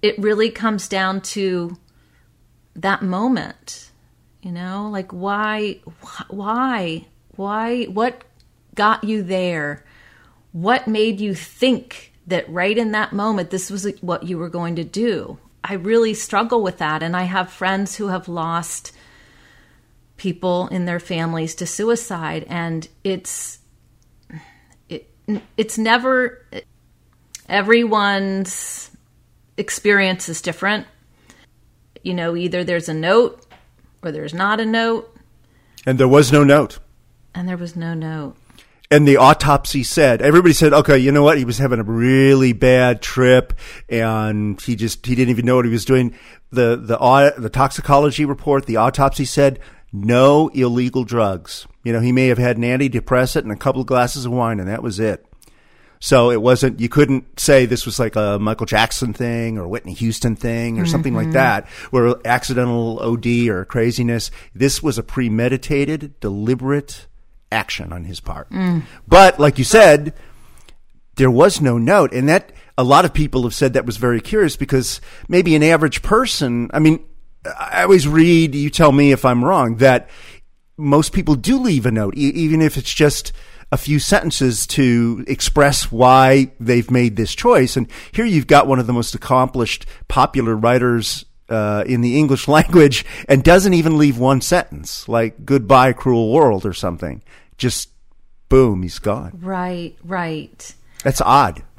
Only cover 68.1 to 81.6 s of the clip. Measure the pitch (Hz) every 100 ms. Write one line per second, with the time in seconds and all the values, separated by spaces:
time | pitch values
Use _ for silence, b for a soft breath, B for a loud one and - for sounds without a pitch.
68.1 | 90 - - - 185 185 170 131 B -
69.1 | 170 190 - 147 131 127 220 202 147 147
70.1 | - b b b b b b - _ _
71.1 | - 131 120 180 - 143 120 117 202 147
72.1 | 123 135 175 - b b - 127 139 175
73.1 | - 147 127 123 - 135 123 120 104 123
74.1 | 117 - 214 175 - 139 135 120 - B
75.1 | B B 180 175 156 151 165 151 - -
76.1 | 214 254 - 139 120 117 143 156 160 -
77.1 | - - - - - 156 - 180 190 139
78.1 | 156 165 165 165 139 143 - 156 139 143
79.1 | 135 131 120 127 185 123 113 131 123 -
80.1 | B B B - _ _ - 147 143 160
81.1 | - 165 143 110 262